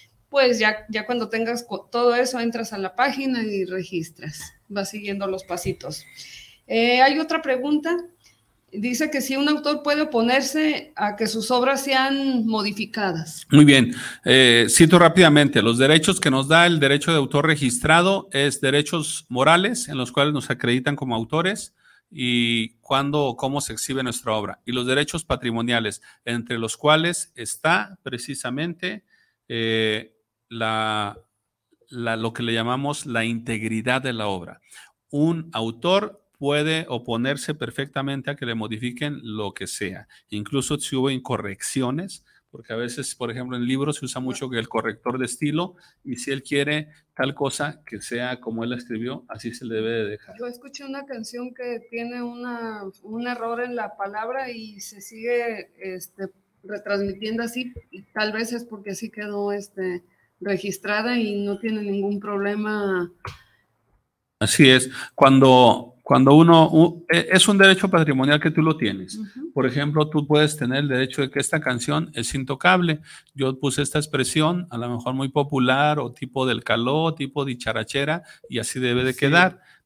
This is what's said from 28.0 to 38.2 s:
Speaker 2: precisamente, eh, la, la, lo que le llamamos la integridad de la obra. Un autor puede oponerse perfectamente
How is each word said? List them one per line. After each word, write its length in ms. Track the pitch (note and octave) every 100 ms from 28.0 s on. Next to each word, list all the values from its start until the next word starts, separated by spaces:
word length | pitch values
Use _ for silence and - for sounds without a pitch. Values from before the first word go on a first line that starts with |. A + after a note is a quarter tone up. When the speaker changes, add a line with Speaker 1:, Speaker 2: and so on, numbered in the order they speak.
Speaker 2:
precisamente, 1000 | C#3 B2 - C3+ B2 C3 E3+ E3+ F3+ G#3 - _ _ _ -
eh, 680 | A#2 A2+ A2+ A2 G#2+ - _ _ _ _
la, 720 | A#2 A2 A2 A2 G#2+ G#2 - - _ _ _ _ _ _
la, 260 | B2 A#2 A2+
lo 180 | A2+
que 80 | A2+
le 120 | A#2
llamamos 520 | A2+ A#2 B2+ C#3+ C#3+ C#3+
la 180 | A#2
integridad 800 | A2+ A#2 A#2+ A2+ A2 A2 A#2+ C3
de 120 | C3
la 120 | A#2 G#2
obra. 360 | F#2+ E2+ - _ - - _ _
Un 400 | D3 D#3+ E3 D#3+
autor 680 | A2+ A2+ A2+ E3+ F#3+ G#3+ - _ -
puede 460 | C#3 D3 D3+ D#3+ D#3+
oponerse 640 | B2 A#2+ A#2 B2+ C#3+ -
perfectamente 760 | D3 A2+ - C#3 C#3 C#3 C#3